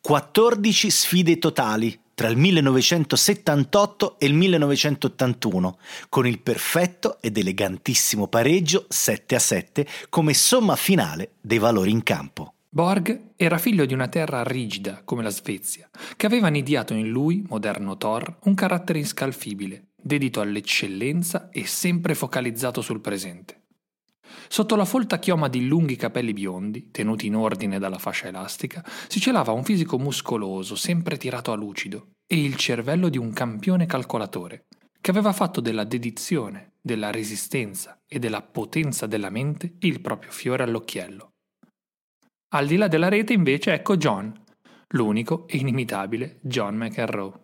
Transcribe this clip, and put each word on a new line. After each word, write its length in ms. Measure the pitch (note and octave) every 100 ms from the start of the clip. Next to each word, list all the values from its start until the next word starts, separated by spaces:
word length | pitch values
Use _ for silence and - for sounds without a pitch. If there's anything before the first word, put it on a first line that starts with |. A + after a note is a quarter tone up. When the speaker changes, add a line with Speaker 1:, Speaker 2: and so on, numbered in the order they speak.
Speaker 1:
Quattordici 880 | - D3 - - A#3 A3+ G#3+ G3 G#3+
sfide 480 | - - F3+ E3+ E3
totali 600 | E3+ - A#2 G#2+ A#2 - _ -
tra 80 | A2+
il 100 | A#2
millenovecentosettantotto 1800 | F3 E3+ C#3 C3 B2 F3 D3+ B2+ - G3+ - D3 C3+ G3+ G3+ - G3+ -
e 80 | C#3
il 80 |
millenovecentottantuno, 1400 | D3+ F#3+ E3+ C#3+ C#3 D3+ C#3 C3 - B2+ A#2 A2+ F#2 F2+ F2+ - - -
con 180 | - B2
il 140 | A2
perfetto 800 | - A#2 - E3 F3+ F3 A3 -
ed 180 | A2+ G#2
elegantissimo 880 | F#2+ F#2+ G2 F#2 - A#2+ - G#2+ G2
pareggio 600 | A#2 B2+ F3+ D#3+ F#3 -
sette 480 | - - G#2 _ B2
a 20 |
sette 480 | - F#2+ - - C#3+ - -
come 260 | - D#3
somma 400 | C#3 - B3+ G#3+
finale 600 | C#3 - F#3+ F2+ D#2 F#2+ _
dei 180 | G#2+ A2+
valori 340 | A2+ A2 F#2
in 100 | A2+
campo. 520 | - E2 C#2+ - - _ _
Speaker 2:
Borg 600 | D3 E3+ G3 F3 B3 - _
era 200 | E3+ E3+
figlio 280 | B3 G3+
di 100 | C#3
una 140 | C3 B2+
terra 340 | E3+ D#3 B2+
rigida 600 | A#2+ B2+ A2+ G2 G2 F#2+
come 180 | - B2
la 80 | A2
Svezia, 580 | G2+ - G2 - - - - - -
che 100 | G#3
aveva 220 | A#3+ G3
nidiato 440 | D3 C3+ C#3+ A2
in 160 | A2 A2
lui, 360 | A#2+ D3+ F3+ G3
moderno 500 | A2 G#2 G2 G2 F#2+
Thor, 420 | A2 A2 - -
un 120 | G3
carattere 440 | G3 F#3 F3+ F#3 D#3
inscalfibile, 920 | C#3+ - C3+ B2+ - G2 G2 G2 _ _
dedito 440 | - D3 C3+ A#2+
all'eccellenza 1120 | G#2 G#2 - - G2+ F#2+ B2 E3 E3+ - -
e 160 | - G3+
sempre 500 | - F3+ F3 E3+ D#3
focalizzato 680 | C3 C3+ B2 A2+ B2+ B2
sul 180 | A2 A2
presente. 600 | G#2+ G2+ F#2 F2 - - _ _ _ _ _ _ - - -
Sotto 260 | - G#3+ G#3+
la 80 |
folta 340 | F#3+ C4 A3+ F3+
chioma 300 | G3 E3+ C#3+
di 180 | B2+ B2+
lunghi 300 | D#3+ D#3 B2
capelli 360 | A2+ B2 A#2
biondi, 580 | G2+ G2 F2+ G#2 A2+ -
tenuti 360 | - G#2+ A2 G#2+
in 80 |
ordine 440 | A2 A2 G#2 G#2 G2
dalla 200 | G2 F#2
fascia 300 | - F#2+ F#2+
elastica, 560 | F#2 F#2+ - - F3 - - -
si 140 | -
celava 320 | B3+ A#3+ A2+
un 120 | A2+
fisico 340 | C3+ G3+ D#3+ B2+
muscoloso, 760 | C#3 B2+ - A#2 G2 F#2+ F#2+
sempre 420 | G2+ - F3 E3+ D3
tirato 360 | B2+ B2 B2
a 40 | A2
lucido, 560 | G#2 G2 - G2+ - _ _
e 160 | E3+
il 140 | C#3+ C3+
cervello 520 | - A#2+ A#2 E3 F3+
di 100 | C3
un 140 | A#2
campione 540 | G#2 B2 G#2+ G2+ F#3 E3+
calcolatore, 800 | C3 B2 A#2+ G2+ G#2 F2 - _ _ _ _
che 100 | -
aveva 220 | F#3 G#3
fatto 280 | F#3+ F3+ F#3+
della 240 | A#2 A2+
dedizione, 880 | G#2+ B2 A#2+ G#2+ - D#3+ G#2 G2 - _
della 300 | - A2 G#2+
resistenza 880 | A2 G#2+ G#2 - C#3 G#2+ F#2+ - - _
e 120 | C#3
della 240 | A#2 G#2+
potenza 640 | - - G#2 D#3+ D3+ - A2
della 240 | G#2+ G2
mente 440 | G#2 C#3 D3+ F3 -
il 200 | F3+ B2+
proprio 300 | - - -
fiore 320 | - B2+ B2+
all'occhiello. 680 | B2 A#2 - G#2 F2+ G2 - _ _ _ _ _ _ _ _ _ _ _ _
Al 160 | D3 C#3+
di 100 | E3+
là 120 | G#3
della 200 | D#3 F3+
rete, 260 | G#3 A3
invece, 400 | A3+ D3 C#3 -
ecco 240 | F#3 - G3
John, 340 | D3 G2 G#2+ - _ _ _ - _
l'unico 580 | C3 G#2+ G#2 A#2 D#3+ -
e 120 | D3
inimitabile 800 | C3+ C3 A#2+ G2+ G2 A2+ D3 -
John 360 | C3 B2 G2+ G#2+
McEnroe. 560 | A2+ A2 A2+ G#2+ G2 -